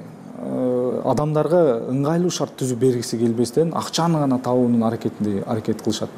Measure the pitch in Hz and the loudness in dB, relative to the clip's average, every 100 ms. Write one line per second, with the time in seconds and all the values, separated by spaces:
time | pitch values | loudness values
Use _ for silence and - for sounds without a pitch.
0 | - - - - 135 131 127 123 123 123 | -12 -18 -16 -12 -6 -2 0 0 0 -2
1 | - 135 151 151 151 175 156 113 117 131 | 0 0 0 0 2 4 4 2 -2 -2
2 | 143 170 180 - 139 - 131 120 131 123 | 0 2 0 0 -6 -4 -4 2 2 2
3 | 113 113 117 117 117 - 165 151 113 - | -2 0 0 2 0 2 0 -2 -4 0
4 | 165 156 143 127 123 123 120 120 113 113 | 2 2 2 0 2 2 4 4 2 0
5 | 113 - 104 98 - 113 110 107 - 107 | -4 -2 -2 -2 -2 -2 -2 -2 -2 -2
6 | 107 | -6